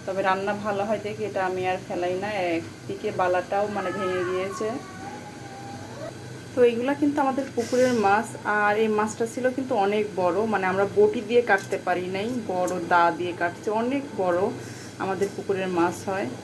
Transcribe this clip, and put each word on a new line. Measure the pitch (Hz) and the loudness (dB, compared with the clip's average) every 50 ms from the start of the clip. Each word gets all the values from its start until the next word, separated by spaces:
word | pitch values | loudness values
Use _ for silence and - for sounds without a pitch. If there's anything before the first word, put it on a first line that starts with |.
| - | -6
তবে | 202 185 190 190 190 | -4 -2 0 2 2
রান্না | 190 190 196 208 202 202 202 | 2 2 0 -2 -2 -2 -2
ভালো | 214 202 196 208 220 | -2 0 0 0 0
হয় | 220 202 202 | -2 -2 -2
দেখে | 208 214 214 214 196 | -6 -6 -4 -6 -4
এটা | 202 196 185 185 | -2 -2 -2 0
আমি | 185 185 185 185 | -2 -2 0 -2
আর | 185 190 - | -2 -2 -4
ফেলাই | - 196 180 175 180 185 185 | -6 -4 -2 -2 -2 -2 -2
না। | 196 208 214 196 180 175 165 | -2 -4 -2 -2 0 0 -2
একদিকে | 165 170 - - - - - 196 - - 208 190 185 | -2 -4 -8 -14 -14 -10 -8 -8 -4 -4 -4 0 2
বালাটাও | 185 180 180 180 175 - 202 196 208 208 208 | 2 2 2 0 0 0 0 0 0 0 -2
মানে | 202 190 180 180 | -4 -4 -4 -4
ভেঙে | 202 196 185 185 185 175 180 | -2 -2 -2 0 -2 -2 -2
গিয়েছে। | 185 185 190 196 196 - 220 220 240 - - - - - - - - - - - - - - - - - - - - - - - - - 622 659 - - - - - - - - | -2 -2 -2 -4 -4 -4 -4 -4 -4 -6 -10 -12 -14 -12 -12 -12 -12 -12 -14 -14 -14 -14 -14 -14 -14 -14 -12 -12 -12 -12 -12 -12 -12 -10 -10 -10 -10 -12 -14 -12 -14 -14 -14 -6
তো | - 262 240 240 | 4 6 6 6
এইগুলা | 226 226 240 269 285 277 | 6 4 0 0 2 2
কিন্তু | 302 285 277 302 269 | 2 2 4 2 2
আমাদের | 269 262 269 262 - - | 2 2 0 -4 -2 -2
পুকুরের | 233 226 - 254 247 254 254 247 226 202 | -4 -2 0 4 4 4 4 4 4 4
মাছ, | 196 202 214 233 - - - - - 208 208 | 4 4 4 2 -2 -8 -6 -2 0 2 4
আর | 208 208 208 214 | 4 4 4 4
এই | 226 220 214 208 | 2 2 2 2
মাছটা | 214 220 - - 233 226 - | 0 0 0 -2 -4 -2 -2
ছিল | 254 247 254 254 | -2 -2 0 0
কিন্তু | 269 262 254 262 214 196 | 0 -2 0 2 2 2
অনেক | 202 208 214 208 208 185 190 | 2 2 2 0 0 0 2
বড়, | 180 180 170 190 226 226 | 2 2 2 2 0 2
মানে | 214 190 190 185 | 0 2 2 2
আমরা | 185 190 202 196 185 | 2 2 2 2 6
বটি | 196 208 214 214 247 214 202 | 6 6 6 4 0 -2 4
দিয়ে | 240 240 240 - | 4 4 6 6
কাটতে | 202 196 - - 202 185 - | 4 2 4 -2 -4 -2 0
পারি | 185 180 180 180 180 185 | 0 0 0 -2 -2 -4
নাই, | 190 208 233 254 240 214 - | -4 -4 -2 -4 -4 -4 -2
বড় | 185 180 180 175 185 180 170 175 | 0 0 0 0 -2 -4 2 4
দা | 180 175 170 170 165 165 | 6 6 6 6 4 0
দিয়ে | 180 175 170 - | -4 -4 -2 -2
কাটছে। | 175 175 175 - - 220 208 220 | -2 -4 -4 -4 -4 -2 0 0
অনেক | 233 247 269 285 269 - - 202 | 0 0 0 -2 -4 -4 -4 0
বড় | 190 180 175 180 196 233 247 - - - - - - - - - | 0 2 2 2 2 0 -2 -6 -10 -12 -12 -12 -14 -14 -8 -6
আমাদের | 196 190 190 175 202 196 - | -4 -4 0 -2 -2 -2 -2
পুকুরের | - - - 196 190 190 185 180 170 | -6 -2 -2 -2 0 0 0 2 2
মাছ | 170 180 180 - - 208 | 2 2 0 -4 -4 -4
হয় | 190 196 220 254 240 214 | -2 -2 -4 -4 -6 -10